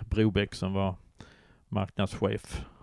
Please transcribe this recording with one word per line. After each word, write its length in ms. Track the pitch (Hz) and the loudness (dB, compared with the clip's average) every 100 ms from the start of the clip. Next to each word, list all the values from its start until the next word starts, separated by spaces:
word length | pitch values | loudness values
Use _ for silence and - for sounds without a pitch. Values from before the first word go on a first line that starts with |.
| - | -2
Brobeck 460 | 110 107 101 101 - | 2 4 4 0 -2
som 180 | 95 | -2
var 220 | 98 98 90 - - - - - _ _ | 0 0 -2 -10 -20 -20 -20 -20 _ _
marknadschef. 960 | 101 98 - 98 - 101 104 - - - - | -2 -2 -2 -4 0 0 0 -6 -10 -12 -12